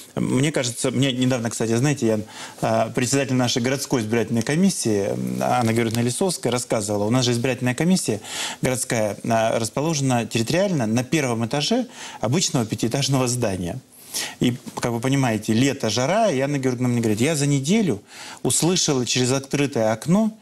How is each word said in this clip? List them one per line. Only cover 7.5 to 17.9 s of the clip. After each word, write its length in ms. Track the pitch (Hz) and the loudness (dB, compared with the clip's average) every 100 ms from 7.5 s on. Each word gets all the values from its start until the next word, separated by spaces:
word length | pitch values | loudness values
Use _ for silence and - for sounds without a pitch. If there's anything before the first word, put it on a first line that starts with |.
| 123 123 | 0 -2
комиссия 460 | 123 165 185 - 107 - - - - | 0 2 2 0 -4 -4 -8 -8 -4
городская, 540 | 127 123 - 123 107 101 | -2 -2 0 0 0 -2
а, 340 | - 113 110 117 | 0 2 2 2
расположена 680 | 113 - 151 151 135 120 107 | -2 -2 -2 0 0 0 0
территориально 600 | 117 113 160 202 165 110 | -2 0 2 2 2 0
на 160 | 117 | 0
первом 420 | 127 160 135 113 117 | 0 0 0 0 -2
этаже 420 | 143 147 233 247 - - - | -2 0 0 -2 -8 -16 -6
обычного 440 | - 151 - 143 | -2 0 0 0
пятиэтажного 600 | 110 107 117 139 135 127 127 | -2 -2 -2 -2 0 0 0
здания". 540 | 123 117 95 87 127 - - - - - - | 0 -2 -2 -4 -8 -12 -20 -12 -8 -8 -2
И, 160 | 131 123 - - | -2 -2 -6 -6
как 120 | 123 | -4
вы 80 | 120 | -2
понимаете, 520 | 127 139 131 107 104 | 0 2 2 0 0
лето, 380 | 113 139 127 110 | 2 2 0 -2
жара, 400 | 107 131 202 220 | 0 0 2 2
и 100 | 131 | 2
Анна 180 | 139 143 | 0 0
Георгиевна 300 | 131 120 123 | -2 0 0
мне 120 | 120 | 2
говорит: 200 | 113 104 | 2 2
"Я 160 | 131 160 | 2 2
за 100 | 143 | 2
неделю 560 | 143 135 220 196 | 0 2 2 2